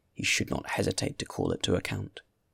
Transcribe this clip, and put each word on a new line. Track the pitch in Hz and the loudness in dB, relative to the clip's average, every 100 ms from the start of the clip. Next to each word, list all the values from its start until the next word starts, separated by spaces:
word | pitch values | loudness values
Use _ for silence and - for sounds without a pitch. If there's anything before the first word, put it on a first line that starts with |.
| _ | _
he | - | -4
should | - - - | 0 2 2
not | - - | -2 0
hesitate | - - - - - | 0 2 0 -2 -2
to | |
call | - - - | -4 0 0
it | - | 2
to | - | 2
account. | 92 - 104 98 - - _ _ | 2 2 -2 -4 -10 -20 _ _